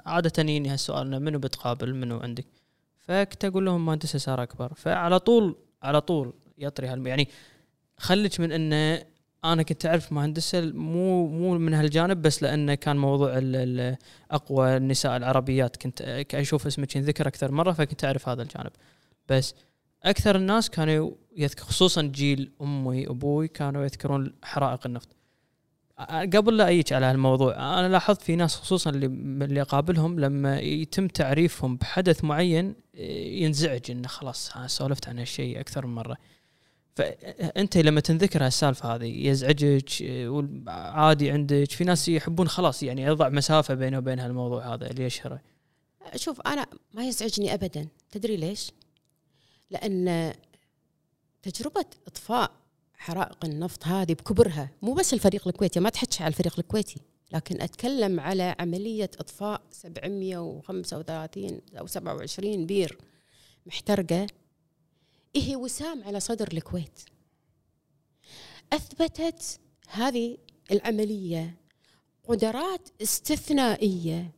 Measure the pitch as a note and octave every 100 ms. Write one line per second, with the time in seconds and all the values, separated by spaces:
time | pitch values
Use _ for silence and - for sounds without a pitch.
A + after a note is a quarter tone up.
0 | D#3+ E3+ E3 E3 D#3 D3+ C#3 C#3 - C#3+
1 | C3+ C3+ D3+ D3 C3+ - B2+ B2 B2 C3
2 | B2 A#2 B2 A#2 - _ _ _ _ _
3 | - F#3 G3 - G3 F#3 F#3+ F3 D#3+ D#3
4 | D#3 C#3+ C#3 C3 B2 - B2 D#3 E3 F3+
5 | E3+ F3+ A3+ A#3 G3 - _ _ C3+ D3
6 | E3 D#3+ B2 - _ - C#3+ - C3 B2+
7 | B2+ C3+ C3+ - - _ _ _ _ -
8 | - G3 G#3 - E3 D#3+ D#3 D3+ D#3 D#3+
9 | - _ _ _ D#3+ E3 D3+ D#3 D#3+ E3+
10 | - D3 D3 D#3 E3 F3+ E3 - D#3 E3+
11 | F#3 F#3 E3 D#3+ F3+ F3 E3 D#3 D#3 D#3
12 | F3+ F3+ D#3 - C#3 D3+ D3 C#3+ D3+ C#3+
13 | C#3 C#3 C#3 B2+ C3 C3 B2+ B2 B2 C3
14 | - - - D3 - C3+ C3 C3 C3 C3
15 | C#3+ B2 B2 C3 C3+ C3 B2 - B2+ -
16 | C3 B2+ C#3+ C3+ C#3 D3 D3 C#3 C#3 C#3
17 | C#3+ D3 C#3+ - C3+ C#3+ F3 D#3 C#3+ -
18 | C#3 C3+ - B2 C#3 - B2+ - _ _
19 | _ _ - C3+ C#3 - _ _ _ _
20 | F3+ G3+ G#3+ F#3+ F#3+ A3+ A3 - D#3 D#3
21 | D#3+ - _ E3 C#3 - - - F#3 F3
22 | D3 C3+ C#3+ C3+ C3+ - C#3+ C#3 C3 B2+
23 | - B2 C#3+ D3 D#3+ - C#3+ C#3+ C#3 -
24 | C#3+ C#3 C3+ - - C#3+ C3+ B2+ B2 A#2+
25 | - _ _ _ _ _ _ _ _ -
26 | - D#3+ F#3 G3+ G#3+ A3 F3+ F3 D3 C3
27 | C3 C3 C3 C3 C3 - C3+ F3+ F#3 F#3
28 | - G3 - E3+ E3 - - F#3 D#3+ C#3
29 | C3+ B2+ C#3 C3+ C#3 C#3 C#3 C#3 D#3+ E3
30 | D#3+ F3 C#3 C#3 C#3 C#3 D3 D3+ D#3+ -
31 | F#3+ - C3+ D3 E3+ - C3 B2 - -
32 | F3+ D#3 D3+ D3 F3+ D#3+ F#3+ A3+ _ -
33 | - - - - D#3 C#3+ D#3+ B2 - B2
34 | B2 - C3+ - - A#2+ B2+ - C#3 C#3
35 | - A#2+ A#2+ - B2+ A#2 C3+ C#3+ B2+ A#2
36 | - B2+ _ _ _ _ _ _ _ -
37 | - - - - E3+ - G3+ F3 D#3 D3+
38 | D#3 D#3+ G3 D3+ C3 - D3 B2 A#2+ A#2
39 | A#2 A#2+ C#3 C3+ C3 D3 C#3+ C#3 C#3 -
40 | - B2+ A#2+ C#3+ C#3+ C3+ - F2 F2 D#3
41 | D#3 D3+ C#3+ D3 C#3+ C#3+ C#3+ - F3+ F3
42 | - D#3+ - E3 E3+ - F3 - C3+ C3
43 | C3+ D#3 C#3 C#3+ C#3 D#3 C#3+ C3 C3 C3+
44 | C3 B2+ B2 B2 B2 A#2+ A#2+ A#2 B2 B2+
45 | B2+ - C3+ C3+ _ _ _ _ _ _
46 | - - E4 B3+ - C#4+ - - _ G#3
47 | B3+ A#3+ A3 G#3 G3+ E3+ F#3 D3 D#3 _
48 | _ G#3 A3 G3 D#3+ G#3 - - _ _
49 | _ _ _ _ _ _ - F#3 G#3+ F#3+
50 | F3+ E3+ D#3+ - _ _ _ _ _ _
51 | _ _ _ _ F#3+ - C4+ G4+ - -
52 | - - - A#3+ G#3 _ _ _ _ -
53 | - E3+ - - E3 D3+ F3 - D#3+ F#3+
54 | F3 D#3+ - G3 A3 D3+ C3+ - G#3+ C#4+
55 | F4+ A#3 G3 G3+ F3+ - F#3 F3 G3+ -
56 | B3+ - D#3 D#3 F3 - E3+ G#3+ - -
57 | - _ - D#3+ - - F3 - A#3+ C#4
58 | G3+ E3+ C#3+ F#3+ F3+ - F3 F3+ G#3+ G#3+
59 | F#3+ - - - G#3 G#3 _ - E3+ E3
60 | F3 G3+ F#3 F3 E3 D#3 - F#3 F3 D3
61 | E3 D#3+ D#3+ - G3 - - - F3+ F3+
62 | E3+ C#3+ - - G3+ G3+ E3 G3 E3+ -
63 | - _ _ _ _ _ - - - G3+
64 | E3+ E3+ G3+ - _ _ _ _ _ _
65 | _ _ _ C#4 C4 C4+ B3+ - D#4 D4+
66 | G3 G3+ - A3+ G3+ D#3+ - F3 D3 -
67 | - _ _ _ _ _ _ _ _ _
68 | _ _ _ - - - - D4+ - -
69 | E4 D#4+ E4 E4 - - _ _ - G3+
70 | C4 A#3+ A#3 - _ _ - G3+ A#3 G#3+
71 | G#3+ G#3 F3+ E3 E3 E3+ _ _ _ _
72 | _ _ - A3+ A3 A#3+ F4+ F#4 - -
73 | G#3 - - B3+ - C#4+ B3 G3+ G#3+ F#3
74 | E3 E3 F3